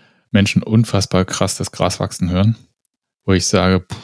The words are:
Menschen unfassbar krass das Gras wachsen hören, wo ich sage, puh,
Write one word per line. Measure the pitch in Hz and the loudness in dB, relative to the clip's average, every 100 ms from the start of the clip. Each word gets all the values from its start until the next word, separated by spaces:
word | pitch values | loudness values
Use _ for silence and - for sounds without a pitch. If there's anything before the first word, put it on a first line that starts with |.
| _ _ _ | _ _ _
Menschen | 101 98 - | 2 2 0
unfassbar | - 110 117 98 95 95 | 0 2 2 0 0 0
krass | 92 - 95 - | -2 -2 -4 -4
das | 95 | -8
Gras | - 92 - | -4 -4 -2
wachsen | 95 - 90 | -6 -4 -2
hören, | 90 104 113 _ _ _ _ _ _ | 0 0 0 _ _ _ _ _ _
wo | - | -2
ich | 92 - | 0 0
sage, | 98 90 92 | 0 2 0
puh, | - - | -2 -14